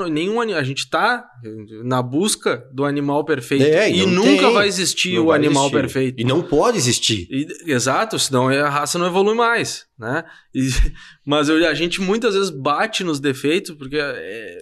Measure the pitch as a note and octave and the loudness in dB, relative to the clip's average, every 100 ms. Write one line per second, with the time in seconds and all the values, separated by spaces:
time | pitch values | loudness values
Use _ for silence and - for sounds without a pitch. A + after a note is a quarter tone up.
0 | F3+ D3+ F3+ A3+ A3+ E3+ C3 C3+ - D#3+ | -2 -2 -2 -2 -2 -2 -4 -6 -4 0
1 | G#3 B3 A#3+ B2 A#2 A2 G#2+ A2 B2 B2+ | 0 -2 -6 -18 -16 -14 -16 -10 -2 -2
2 | B2 C#3+ G#3+ - G#3 - - C3 C#3+ C#3+ | 0 0 0 0 -2 -4 -6 -4 -2 -2
3 | C#3+ C#3+ D3+ C#3 B2 C#3 C#3 D#3+ G#3 - | 0 0 0 -2 0 2 4 4 4 2
4 | F#3 F3+ A#3+ D4 B3+ G3+ G3+ F#3 E3 - | 2 4 4 6 6 4 2 0 -2 -2
5 | F#3 F3+ D#3+ D3+ D3+ C#3+ C#3 D3 B2 C3+ | -2 2 2 4 4 4 2 2 -2 -2
6 | C3 B2+ A#2+ C#3+ F3 D3 G#3+ A3+ B2+ G#2+ | -2 0 0 0 2 2 2 2 0 0
7 | - G#2+ F2 C3+ D#3+ - - B2+ B2 D3+ | 0 -2 -4 -6 -6 -8 -2 -2 0 0
8 | A3 D#3 - B2+ C3 C3+ D3 C#3+ D3 F3 | -2 -2 0 2 2 2 0 0 -2 -2
9 | F3+ F3+ G3+ A3+ A#3 A3+ B2+ - - - | 0 2 2 2 2 2 -2 -8 -16 -12
10 | A2+ D3+ D#3+ - _ C3 C3 B2+ - - | -4 -4 -6 -20 _ -4 -2 2 0 0
11 | - - - D3 D3 D#3+ E3 D3 F3 F3+ | -18 -14 -2 0 2 2 2 0 -2 -2
12 | F#3+ A3+ A#3 G3 G3 C#3+ C#3 D3 A3 - | -2 0 0 0 -2 -4 -2 -2 -2 -4
13 | F3+ C#3+ C#3+ B2+ C#3+ F3 G3 D3+ C3+ D3 | -4 -2 -2 -2 0 -2 -4 -14 -8 -6
14 | C#3+ A2+ E2 A2 G2+ F2 | -6 -8 -10 -12 -14 -16